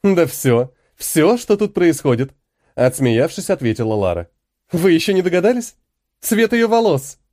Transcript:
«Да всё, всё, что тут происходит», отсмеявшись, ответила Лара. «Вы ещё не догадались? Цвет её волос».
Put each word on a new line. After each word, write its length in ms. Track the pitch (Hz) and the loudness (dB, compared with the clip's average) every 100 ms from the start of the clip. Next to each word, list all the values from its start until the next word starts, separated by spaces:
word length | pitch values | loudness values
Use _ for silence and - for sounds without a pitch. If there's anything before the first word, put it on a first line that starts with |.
«Да 240 | 202 185 156 | 2 2 0
всё, 460 | - 135 117 127 _ _ _ | 0 0 0 0 _ _ _
всё, 420 | - 160 160 240 | -4 2 2 2
что 200 | - 202 | 0 -2
тут 160 | 208 | 0
происходит», 580 | 190 175 147 143 120 135 _ _ _ _ - | 0 0 2 0 -2 -2 _ _ _ _ 0
отсмеявшись, 760 | 127 123 131 113 151 - 190 | 0 2 0 2 0 -4 -6
ответила 460 | 190 120 110 113 107 | -4 -2 -2 -2 -2
Лара. 340 | 95 87 87 _ _ _ _ | -2 -4 -8 _ _ _ _
«Вы 220 | 170 185 | -2 2
ещё 180 | 165 - | 2 2
не 100 | 190 | 0
догадались? 540 | 180 175 190 247 233 _ _ _ _ _ | 0 0 0 -2 -6 _ _ _ _ _
Цвет 320 | - 208 226 | -4 -2 0
её 160 | 233 226 | 0 2
волос». 500 | 226 226 143 - - _ | 2 2 0 -4 -20 _